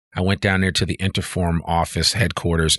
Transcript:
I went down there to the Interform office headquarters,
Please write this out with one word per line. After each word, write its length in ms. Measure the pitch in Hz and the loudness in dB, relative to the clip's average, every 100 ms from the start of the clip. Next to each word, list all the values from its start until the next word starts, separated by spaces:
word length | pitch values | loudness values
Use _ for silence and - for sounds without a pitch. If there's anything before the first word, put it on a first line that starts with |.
| _ | _
I 60 | 95 | -2
went 200 | 92 98 | 0 0
down 200 | 101 95 | 2 2
there 100 | 95 | 2
to 140 | 90 85 | 0 -2
the 100 | - | -2
Interform 600 | 95 - - 92 85 82 | -2 -2 -4 -2 0 -2
office 480 | - 82 80 85 82 | 0 0 0 0 0
headquarters, 640 | 107 101 - 87 82 80 | 0 -2 0 0 2 2